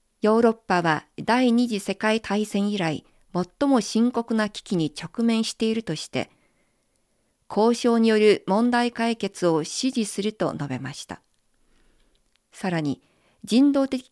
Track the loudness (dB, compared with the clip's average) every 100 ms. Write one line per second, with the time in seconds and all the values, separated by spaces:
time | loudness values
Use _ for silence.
0 | _ _ 2 4 4 0 -2 0 2 -2
1 | -4 -8 -2 2 2 2 0 -2 -6 -4
2 | -2 -2 -2 -4 -2 -2 -2 -2 -4 -4
3 | -12 _ _ -6 -6 _ 2 2 2 0
4 | 0 0 -2 -2 -2 -6 -4 -2 -2 -6
5 | -10 -2 0 0 -2 -2 -2 -2 -6 -10
6 | -6 -8 -8 _ _ _ _ _ _ _
7 | _ _ _ _ _ 0 2 2 2 4
8 | 4 6 6 4 2 0 2 0 -2 -2
9 | -4 -4 -6 -2 0 0 -2 -4 -2 -2
10 | -4 -4 -6 -4 -4 -4 -8 -8 -10 -14
11 | -14 -16 _ _ _ _ _ _ _ _
12 | _ _ _ _ _ -10 -4 -2 -4 -6
13 | _ _ _ _ 0 4 4 4 0 -4
14 | -8